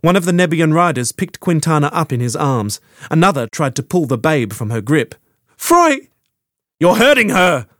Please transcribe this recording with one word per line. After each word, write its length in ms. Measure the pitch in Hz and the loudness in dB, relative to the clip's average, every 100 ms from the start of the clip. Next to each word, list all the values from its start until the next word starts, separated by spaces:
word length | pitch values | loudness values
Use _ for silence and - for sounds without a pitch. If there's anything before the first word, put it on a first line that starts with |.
One 140 | 165 185 | 2 2
of 80 | |
the 80 | 175 | 2
Nebbian 420 | 175 180 160 160 | 0 2 2 2
riders 380 | 156 175 127 120 | 2 0 0 -6
picked 280 | - 180 - | -6 -8 -6
Quintana 480 | - 160 156 156 147 | -2 -2 0 0 0
up 240 | 165 160 | -2 -4
in 80 | 123 | -4
his 160 | 120 113 | -4 -4
arms. 440 | 147 127 104 - _ _ - | -2 -2 -4 -8 _ _ -4
Another 380 | 160 175 147 117 | 2 2 0 -6
tried 240 | - 147 123 | -4 -4 -4
to 60 | |
pull 240 | 127 185 143 | -4 -2 -2
the 120 | 127 | -2
babe 340 | 147 156 113 | 0 -2 -2
from 180 | 107 107 | -6 -8
her 100 | 113 | -6
grip. 340 | 104 151 120 - _ _ _ _ | -2 -2 -2 -10 _ _ _ _
Froy! 520 | - 339 339 277 - _ _ _ _ _ _ _ | 0 2 4 0 -6 _ _ _ _ _ _ _
You're 180 | 170 214 | 2 4
hurting 340 | 247 277 214 | 4 4 2
her! 360 | 180 180 147 113 | 2 2 0 -6